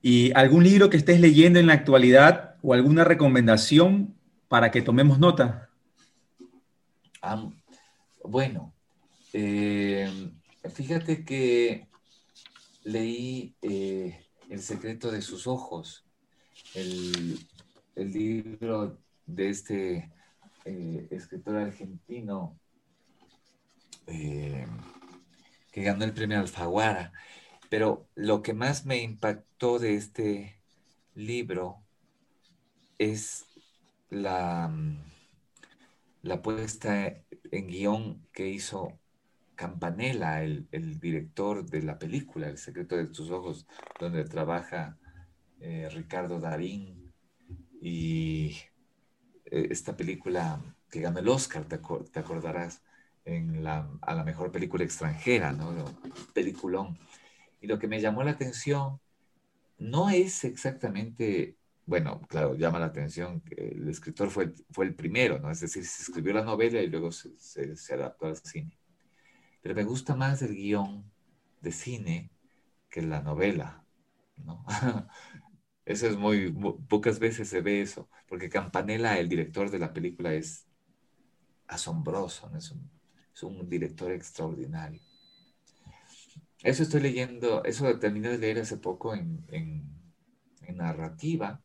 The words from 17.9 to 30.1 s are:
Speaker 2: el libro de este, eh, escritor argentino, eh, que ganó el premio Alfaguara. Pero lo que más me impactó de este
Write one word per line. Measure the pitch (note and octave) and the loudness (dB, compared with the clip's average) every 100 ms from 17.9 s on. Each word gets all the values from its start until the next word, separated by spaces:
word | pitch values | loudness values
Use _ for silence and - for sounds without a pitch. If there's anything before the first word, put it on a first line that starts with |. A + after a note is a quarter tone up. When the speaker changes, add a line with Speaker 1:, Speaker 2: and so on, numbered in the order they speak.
| - | -12
Speaker 2:
el | G2 | -8
libro | G2 G#2+ A2+ A2 A2 A2+ A2 G2+ E2+ _ _ - | -4 -4 -4 -8 -10 -6 -4 -6 -10 _ _ -16
de | E2+ G2 | -6 -4
este, | G2+ - G2+ F#2 F2 - _ _ _ _ _ | -4 -6 -6 -4 -6 -8 _ _ _ _ _
eh, | - F#2+ E2+ D#2+ - | -14 -10 -8 -10 -10
escritor | F#2 - F#2 - G#2+ | -14 -14 -16 -8 -6
argentino, | G#2 G2 G2 F2+ _ A#2+ A2 G2 F2 D#2+ _ _ _ _ _ _ _ _ _ _ _ _ _ - - | -6 -8 -16 -18 _ -14 -10 -10 -10 -14 _ _ _ _ _ _ _ _ _ _ _ _ _ -20 -16
eh, | E2 D2+ D2 D2 C2+ B1 A1+ - - - - _ _ _ _ _ | -10 -8 -8 -8 -10 -10 -14 -16 -20 -20 -20 _ _ _ _ _
que | - | -6
ganó | G2+ G2 | -2 -2
el | G#2+ | -2
premio | G#2 G#2+ G#2 | -4 -2 -2
Alfaguara. | F#2 - E2+ F#2+ A2 F#2+ E2+ - - - - - - | -2 -4 -2 0 0 0 -8 -16 -20 -20 -20 -20 -6
Pero | G#2+ G#2+ - - | 0 0 -2 -8
lo | - G#2 G#2 | -8 -2 0
que | G#2+ | -2
más | A2 B2+ C#3+ C3+ | -4 -2 -4 -4
me | B2+ | -4
impactó | A#2 G#2+ G#2+ G#2 - _ B2 A#2+ | -4 -4 -4 -4 -10 _ 0 0
de | A2+ G#2 | 0 -2
este | G#2 | -4